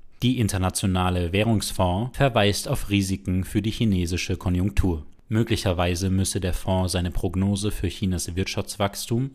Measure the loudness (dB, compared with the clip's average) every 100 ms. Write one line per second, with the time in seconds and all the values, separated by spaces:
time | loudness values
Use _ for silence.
0 | -20 -2 0 2 2 2 0 0 0 2
1 | 2 2 0 2 2 2 0 0 0 0
2 | -2 0 2 4 4 2 -2 -4 0 2
3 | 2 -2 -2 -2 0 -2 -2 0 2 2
4 | 0 -2 -2 -2 0 0 0 2 2 0
5 | -6 -16 -4 -2 0 0 0 0 0 0
6 | 0 2 0 -2 -2 -2 0 0 0 0
7 | -2 -2 -2 0 0 0 -2 -2 -4 -2
8 | -2 -2 -4 -4 -4 -4 -6 -2 -2 -2
9 | -4 -2 -2